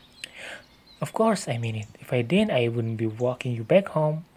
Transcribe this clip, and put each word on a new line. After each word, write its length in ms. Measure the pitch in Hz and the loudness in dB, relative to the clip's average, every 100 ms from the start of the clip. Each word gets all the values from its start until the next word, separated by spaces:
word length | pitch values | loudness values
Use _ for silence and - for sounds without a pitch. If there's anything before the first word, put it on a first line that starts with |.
| - - - - - - - _ _ - | -20 -18 -18 -16 -16 -16 -20 _ _ -10
Of 140 | 147 | -6
course 340 | - 226 196 - | 2 2 2 -2
I 100 | 120 | -4
mean 220 | 113 110 | -2 -4
it. 80 | 107 - | -8 -14
If 100 | - | -2
I 120 | 127 | -2
didn't, 280 | 113 185 214 | 2 2 4
I 160 | 139 117 | 2 2
wouldn't 320 | 120 113 113 | 0 -2 -2
be 80 | 113 | -4
walking 480 | 110 123 123 127 117 | 0 -2 -2 -4 -6
you 80 | |
back 320 | 113 185 190 156 | 4 4 4 0
home. 300 | 151 156 - | 0 -2 -8